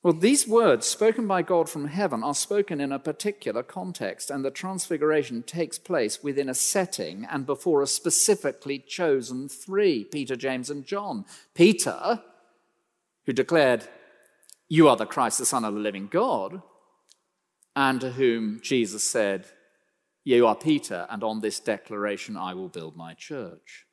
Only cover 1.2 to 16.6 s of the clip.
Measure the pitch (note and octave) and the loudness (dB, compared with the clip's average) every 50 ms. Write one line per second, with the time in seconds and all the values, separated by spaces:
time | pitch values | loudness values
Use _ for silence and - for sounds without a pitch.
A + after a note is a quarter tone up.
1.2 | A3+ G3+ F#3+ F3+ D#3+ - F#3 E3+ D#3+ D#3+ - D#3 C#3+ D3 C#3+ F#3 G#3 F3 C3 A2+ | -2 0 0 0 0 2 2 2 2 0 -4 -8 -8 -6 -2 -2 -2 -2 -2 -2
2.2 | A2 C#3+ C#3+ - - - G3+ G#3 G3+ - F3 C#3+ C#3+ C#3 C#3 C3 - D#3 D3+ - | -4 -4 -2 -4 -4 -2 0 -2 0 -2 -2 -4 -4 -4 -4 -4 -6 -6 -8 -4
3.2 | - G#3 G3+ _ - A#2+ G#2 A#2 B2+ - - F#3+ F#3 F#3 F3 - A2 F#2+ G2 - | -6 -6 -6 _ -8 -6 -4 -4 -6 -6 -10 -10 -10 -10 -8 -6 -6 -6 -6 -8
4.2 | - - C#3 C#3 C3+ C3+ C3+ - - F#3+ F#3+ F3+ - - E3+ C#3+ D3 D#3 D#3 D3+ | -10 -8 -6 -4 -4 -6 -6 -6 -8 -8 -6 -6 -4 -4 -2 0 2 2 2 2
5.2 | C#3 - B2 A#2 A#2+ - - E3+ E3 D3+ - - _ - F3+ D3 A2+ G#2+ - - | 0 -2 -6 -8 -8 -8 -4 -4 -4 -4 -6 -14 _ -2 -2 0 0 0 -4 -6
6.2 | - C#3+ C3+ C#3 C#3 C3 B2+ - - - - G3+ F#3 F3+ - - - D#2 F2 G2+ | -6 -4 -2 -2 -2 -2 -2 -2 -2 0 0 0 -2 -2 -4 -6 -6 -8 -8 -12
7.2 | A2+ - - C#3 C3 C3+ C#3 - - F3+ D#3+ C#3+ C#3+ C#3 - - - E3+ - - | -10 -8 -6 -6 -4 -4 -4 -2 0 2 4 4 4 2 -2 -2 -2 0 2 2
8.2 | - - G3+ - - C#3+ C3+ - - C#3+ C#3 C3+ _ _ - - F3+ D#3+ C#3 C3 | 4 2 2 2 0 -4 -4 -4 -8 -8 -8 -8 _ _ -6 -2 2 2 2 2
9.2 | A#2+ A#2+ B2+ B2+ C#3 C#3 - - - - F#3+ G3+ G#3 F#3+ D3+ A2+ G2+ - - D3+ | 0 -4 -8 -8 -8 -10 -12 -16 -10 -4 0 2 4 4 2 0 -4 -6 -6 -6
10.2 | C3+ A#2+ C3+ A#2+ C3 C3+ C3 B2+ B2 C3 D3 C#3+ C3 - G3+ G3+ G#3 G3 C#3 G#2 | -4 -4 -6 -4 -4 -4 -4 -4 -6 -6 -8 -8 -6 -8 -8 -6 -6 -6 -8 -8
11.2 | G2 - - - - _ _ - E3+ G#3 G#3 - - C3 F2 - - F#3+ A#3 G#3+ | -8 -10 -18 -20 -20 _ _ 6 8 8 8 4 0 -4 -4 -2 -2 -2 -2 -2
12.2 | - - _ _ _ _ _ _ _ _ _ _ _ _ _ _ _ _ _ _ | -4 -20 _ _ _ _ _ _ _ _ _ _ _ _ _ _ _ _ _ _
13.2 | _ - B2+ C3 C3 - E3+ D#3+ C#3+ B2+ B2 A2+ - - - - - _ _ _ | _ -2 0 0 0 2 4 4 6 6 4 2 0 -10 -20 -20 -20 _ _ _
14.2 | _ _ _ _ _ _ - _ _ _ D#3 D#3+ E3 C#3+ A#2+ G#2+ A2 - - D3 | _ _ _ _ _ _ -20 _ _ _ 6 8 8 8 8 6 0 -4 -2 0
15.2 | B2+ A2+ - - B2+ - - B2+ A2 G#2+ G#2 G#2+ G#2 G#2+ G2 G2 G2 G2+ - F3 | 0 0 0 0 0 0 0 0 -2 -2 -4 -2 -4 -4 -4 -6 -10 -2 0 0
16.2 | A#3 C4 F3 A2 F#2+ G2 E3+ F#3+ | 0 0 0 -2 -4 -6 -10 -14